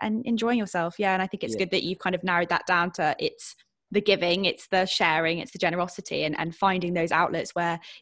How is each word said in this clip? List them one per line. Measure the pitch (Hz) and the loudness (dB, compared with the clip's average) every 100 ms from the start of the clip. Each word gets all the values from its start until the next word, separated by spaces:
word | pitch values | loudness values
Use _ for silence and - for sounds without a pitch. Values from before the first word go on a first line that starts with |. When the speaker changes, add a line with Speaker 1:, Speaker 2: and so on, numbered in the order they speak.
Speaker 1:
and | 214 220 - | -4 -2 -2
enjoying | 226 233 240 | 0 2 0
yourself. | 202 175 170 - | 0 -2 -4 0
Yeah. | 196 | 0
And | 185 | 0
I | 190 | -2
think | 196 | -4
it's | 131 | -6
Speaker 2:
Yeah. | 110 | -4
Speaker 1:
good | 180 | 0
that | 185 | 0
you've | 170 185 | -2 -2
kind | 180 | -2
of | 175 | -2
narrowed | 180 175 175 | 0 0 2
that | 175 - | 0 2
down | 175 175 | 2 2
to, | - 151 - | 0 -2 0
it's | - - - - _ _ - | -4 -4 -12 -12 _ _ -2
the | 208 | 0
giving, | 202 190 175 180 | 4 4 4 2
it's | 185 - - | 0 -2 0
the | 190 | 2
sharing, | 185 - 170 160 165 170 | 2 2 2 4 2 0
it's | - | -6
the | 175 | -2
generosity, | 175 175 175 - - 151 | 0 0 -4 -6 -6 -4
and, | 156 - | -2 -2
and | 165 | -4
finding | 165 196 185 175 | 0 0 2 0
those | 175 165 | 0 2
outlets | 156 175 165 - | 2 2 0 -4
where, | 175 170 170 - - | -2 -2 -2 -8 -10